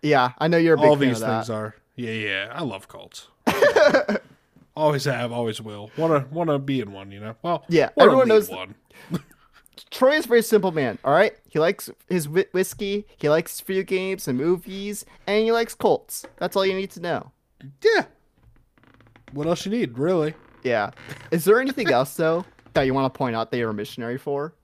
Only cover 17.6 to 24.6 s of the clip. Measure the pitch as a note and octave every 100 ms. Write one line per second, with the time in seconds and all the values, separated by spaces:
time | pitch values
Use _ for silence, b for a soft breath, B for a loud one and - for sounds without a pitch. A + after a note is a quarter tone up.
17.6 | C3+ - G#4+ A4 - _ _ _ _ _
18.6 | _ _ _ _ _ _ - C#3 D#3 E3+
19.6 | G3 A3+ E3 A#2 D#3 F#3 D3+ D#3 - _
20.6 | B2+ A#2 G2+ - B B B E3+ E3+ A3
21.6 | C4 C4+ G#3+ - C3 - D#3+ E3 F3+ _
22.6 | _ - C3+ C3+ C3+ - C3 A2+ A2+ B2
23.6 | A#2 G#2+ G#2+ - A#2 C3 - C#3 D3+ _